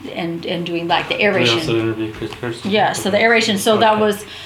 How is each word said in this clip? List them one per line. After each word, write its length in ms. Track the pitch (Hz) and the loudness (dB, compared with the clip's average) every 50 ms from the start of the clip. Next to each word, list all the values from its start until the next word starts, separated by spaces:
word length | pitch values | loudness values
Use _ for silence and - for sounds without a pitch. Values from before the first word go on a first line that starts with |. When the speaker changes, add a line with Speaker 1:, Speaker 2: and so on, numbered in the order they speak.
| - - - | -14 -10 -8
Speaker 1:
and, 320 | - 180 170 170 170 165 | -6 -4 -4 -4 -4 -4
and 180 | 165 180 170 175 | -4 -4 -4 -4
doing, 240 | 180 170 170 170 170 | -4 -4 -4 -2 0
like, 200 | 170 156 156 - | 0 0 0 -2
the 80 | - | -2
Speaker 2:
We 80 | - 202 | 0 2
Speaker 1:
aeration. 340 | 208 196 185 123 120 117 113 | 2 2 2 2 2 2 0
Speaker 2:
also 200 | 107 117 117 113 | 0 0 0 0
interviewed 360 | 110 113 113 110 110 107 107 | 0 0 -2 -2 -4 -6 -6
Chris 180 | - 113 107 - | -8 -8 -8 -8
Kirsten. 380 | - - 120 113 - - - | -6 -6 -6 -6 -6 -4 0
Speaker 1:
Yeah, 220 | - 214 190 156 - | 2 2 2 2 0
so 160 | - - 196 | -2 -2 0
the 60 | 190 202 | 0 2
Speaker 2:
Okay. 60 | 220 | 4
Speaker 1:
aeration. 320 | 226 233 226 220 220 208 196 | 4 4 4 2 2 0 0
So 180 | - 233 220 220 | 2 2 4 4
that 160 | 226 220 220 | 6 4 4
Speaker 2:
Okay. 60 | 214 | 4
Speaker 1:
was, 240 | 214 214 202 202 - - - - - | 2 2 0 -2 -6 -12 -16 -16 -16